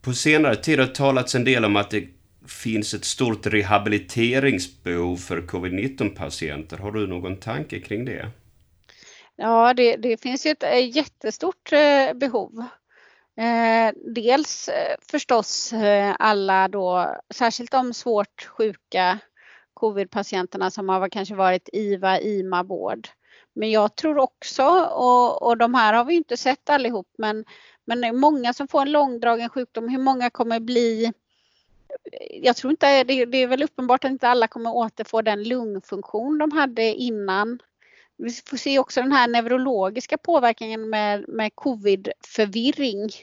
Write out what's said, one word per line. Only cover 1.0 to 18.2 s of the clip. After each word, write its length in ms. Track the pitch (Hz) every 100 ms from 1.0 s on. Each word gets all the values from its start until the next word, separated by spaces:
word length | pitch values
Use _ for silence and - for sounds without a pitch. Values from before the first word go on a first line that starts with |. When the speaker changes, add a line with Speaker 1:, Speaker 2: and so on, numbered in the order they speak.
| 139 131 123 127
Speaker 1:
en 80 |
del 220 | 123 123 107
om 100 | 101
att 140 | 101
det 180 | 107 - _ _ _ -
finns 460 | - 117 110 104
ett 120 | 104 -
stort 420 | - 127 107 -
rehabiliteringsbehov 1700 | 107 95 104 104 104 92 117 117 127 139 101 - - 87 87 87 90
för 300 | - 87 85
covid 260 | 92 92
nitton-patienter. 1040 | 92 127 135 107 95 76 - 80 73 78 82
Har 140 | 101
du 160 | 107 101
någon 300 | 90 90 95
tanke 420 | - 131 151 95
kring 260 | 92 104 127
det? 240 | 92 - - _ _ _ _ _ _ - - _ -
Speaker 2:
Ja, 380 | 214 226 240
det, 220 | 247 240 233
det 260 | 233 226
finns 240 | 247 262 311
ju 60 |
ett, 120 | 311
eh, 340 | - 247 247 254
jättestort, 760 | 285 _ 220 - 339 - -
eh, 420 | 294 294 285 262
behov. 520 | 247 269 226 - 226 247 - _ _ _ _ _ -
Eh, 560 | 226 233 226 226 226 - - 233
dels, 540 | 220 269 302 - -
eh, 260 | - - - -
förstås, 600 | 302 - 240 - - -
eh, 420 | 226 208 202 202 -
alla 480 | 220 208 196 190 190
då, 480 | 202 185 180 170 - _
särskilt 380 | - 233 - 233
de 220 | 262 254
svårt 540 | 226 247 214